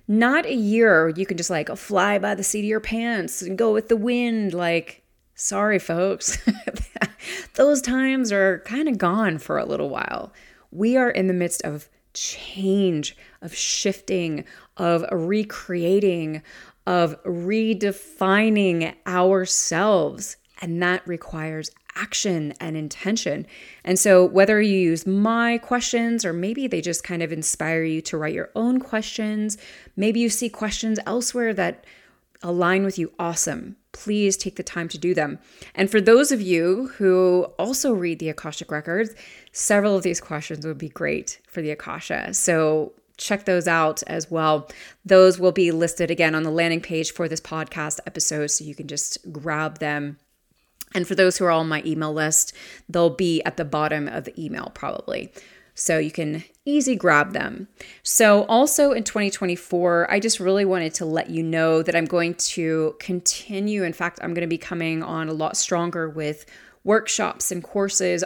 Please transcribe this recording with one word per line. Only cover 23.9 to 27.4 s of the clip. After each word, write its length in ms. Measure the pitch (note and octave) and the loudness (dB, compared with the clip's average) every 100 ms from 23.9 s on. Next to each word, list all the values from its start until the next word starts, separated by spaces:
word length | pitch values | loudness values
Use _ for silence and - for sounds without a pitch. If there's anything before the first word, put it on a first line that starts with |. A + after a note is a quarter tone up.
| F#3 | 2
so 260 | G#3 F#3 F3+ | 6 8 8
whether 360 | F#3 G3 G#3+ | 6 6 6
you 160 | G#3+ F#3+ | 4 4
use 280 | F3 E3 F#3+ | 2 0 0
my 520 | G3 G#3+ A3+ A#3 A#3 | 2 2 2 2 0
questions 640 | - B3 A#3 A#3 A#3 A#3 | -2 -4 0 0 0 0
or 100 | G3+ | -2
maybe 340 | E3+ F#3+ A#3+ C4 | -2 -4 -4 -4
they 140 | E3+ | -2
just 220 | E3+ E3 | -4 -6
kind 180 | - E3+ | -6 -4
of 100 | E3 | -4
inspire 520 | D#3+ | -4